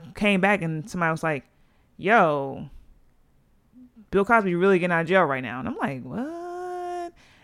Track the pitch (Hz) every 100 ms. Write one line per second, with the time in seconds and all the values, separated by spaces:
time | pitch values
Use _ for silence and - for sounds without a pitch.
0 | 165 - 208 196 190 202 165 156 147 180
1 | 165 160 160 143 - _ _ _ _ -
2 | 165 226 165 147 135 - 143 - - -
3 | _ _ _ _ _ _ _ 247 254 -
4 | 208 202 202 233 196 175 190 185 180 165
5 | 165 190 156 135 127 123 151 359 392 254
6 | 127 151 285 339 349 359 359 359 349 349
7 | 349 - _ _